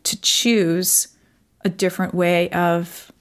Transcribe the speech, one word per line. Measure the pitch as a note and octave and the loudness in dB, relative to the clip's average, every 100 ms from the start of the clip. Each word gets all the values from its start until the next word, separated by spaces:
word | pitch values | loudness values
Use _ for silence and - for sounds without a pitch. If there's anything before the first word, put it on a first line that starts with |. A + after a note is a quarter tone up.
to | - - | -8 -4
choose | - - A#3 A3 E3+ E3+ F3+ - - _ _ _ _ _ | -2 0 2 2 2 0 0 0 -2 _ _ _ _ _
a | F#3+ | -6
different | F3+ F#3 F#3 F3+ | -2 -2 -2 -4
way | F3 F3 F3 F3 | 0 2 2 0
of | F3 F3 E3+ E3+ - - - | 0 0 0 -2 -10 -20 -20